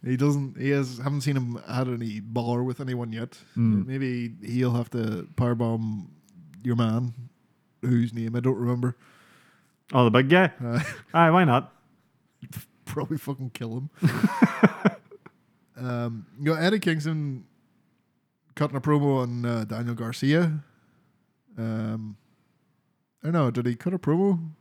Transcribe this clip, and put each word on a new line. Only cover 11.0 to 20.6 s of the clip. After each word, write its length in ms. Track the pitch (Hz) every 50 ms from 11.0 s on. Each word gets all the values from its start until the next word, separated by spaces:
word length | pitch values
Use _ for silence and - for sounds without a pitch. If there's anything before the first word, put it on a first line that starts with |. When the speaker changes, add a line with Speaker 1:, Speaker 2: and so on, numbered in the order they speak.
| - _ -
Speaker 2:
Aye, 180 | 165 170 165
why 120 | 160 185 185
not? 300 | 156 120 131 165 - _ _ _ _ _ _ _ _ _ _ _ _
Speaker 1:
<laughs> 560 | _ _ - - - - - _ _ _ _
Probably 320 | - - 147 - 113 165
fucking 340 | 147 - - 139 127 135 123
kill 280 | - - 123 113 110 123
him. 120 | 135 147 _ - -
Speaker 2:
<laughs> 880 | 151 117 - - - 988 988 - - - - - 196 - - - 208 - - _ _ - - _ - _ _ _ _ _ _ _ _ _ -
Speaker 1:
Um, 480 | 127 127 123 120 120 120 117 110 101 - - 113
you 140 | 143 147 160
got 80 | 160 160
Eddie 160 | 180 220 214
Kingston 680 | - 180 160 160 147 160 160 156 147 143 135 127 - _ _ _ _ _ _ _ _ _ _ _ _ _ _ _ _ _ _ _ _ _ _
cutting 220 | - 151 147 139
a 40 | 139
promo 420 | 123 151 151 147 143 143 139 131 127
on, 220 | 123 120 120 120
uh, 200 | 120 120 113 110
Daniel 300 | 104 113 107 120 120 120
Garcia. 680 | 113 120 113 120 - - 135 147 165 175 165 156 156